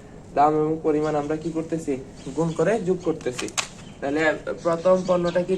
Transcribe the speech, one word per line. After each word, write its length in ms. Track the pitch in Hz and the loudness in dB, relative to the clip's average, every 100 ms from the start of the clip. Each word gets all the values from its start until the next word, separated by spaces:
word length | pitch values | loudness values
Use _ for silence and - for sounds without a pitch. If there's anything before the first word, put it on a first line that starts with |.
| - - - 135 | -20 -20 -6 4
দাম 140 | 151 156 | 4 4
এবং 120 | 156 160 | 2 0
পরিমাণ 300 | 160 151 151 151 | 0 2 2 0
আমরা 140 | 147 156 | -2 -4
কি 60 | 170 156 | -2 -4
করতেছি, 360 | 156 165 - 131 - - 143 135 | -4 -4 -2 -4 -6 -14 -8 -2
গুণ 140 | 165 | -2
করে 220 | 160 170 226 180 | 2 2 2 0
যোগ 100 | 175 165 | 0 0
করতেছি। 400 | 156 131 123 107 - - - - - | -2 -4 -6 -6 -6 -8 -10 -18 -8
তাহলে 220 | 139 151 156 147 - - | -2 2 2 0 -4 -2
প্রথম 320 | 170 165 180 185 185 | 0 2 4 4 4
পণ্যটা 340 | 180 175 175 | 2 2 0
কি, 80 | 180 | 0